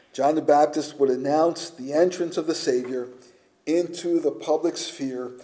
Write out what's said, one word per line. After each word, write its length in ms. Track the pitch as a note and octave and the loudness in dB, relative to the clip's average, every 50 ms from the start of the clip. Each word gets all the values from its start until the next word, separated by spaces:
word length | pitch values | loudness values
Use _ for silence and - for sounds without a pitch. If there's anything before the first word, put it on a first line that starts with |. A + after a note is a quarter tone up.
| _ _ _ | _ _ _
John 240 | - C3 C#3+ D#3 | 0 2 2 2
the 60 | D#3 - | 2 4
Baptist 580 | - D3 C#3+ D3+ D3+ - D#3 D3 - - - | 4 6 6 6 4 2 -4 -4 -4 0 2
would 100 | C#3 C3+ | 2 2
announce 600 | B2+ B2+ C3 C#3 D3 D#3 D#3+ E3+ E3 - - - | 2 0 0 0 2 4 4 2 2 -2 -8 -12
the 220 | - - B2+ C3+ C#3+ | -12 -14 -12 -4 2
entrance 440 | D#3 F3 F#3 F3+ F3+ F3 E3 E3+ | 4 4 4 2 -2 -6 -4 -4
of 100 | F3+ D#3 | -4 -2
the 80 | D#3+ D#3+ | -2 -4
Savior 540 | - - D3+ B2+ B2 B2 B2 C3 B2+ B2 B2 - - - - _ _ _ _ _ _ _ | -2 0 0 0 0 -2 -2 -6 -6 -6 -8 -12 -20 -20 -20 _ _ _ _ _ _ _
into 540 | D3 D#3 F3 F3 E3+ - - - F3 E3+ E3 | -2 0 0 0 -2 -6 -6 -4 0 0 2
the 100 | D3+ C#3+ | 0 0
public 460 | - - - E3 D3+ D#3 D#3+ E3+ D#3+ | -2 -2 -2 -2 0 0 0 -2 -2
sphere, 560 | - - - - - C#3+ C3 B2+ B2 B2+ A#2+ - - | -2 -8 -10 -8 -6 -6 -6 -6 -6 -8 -10 -12 -16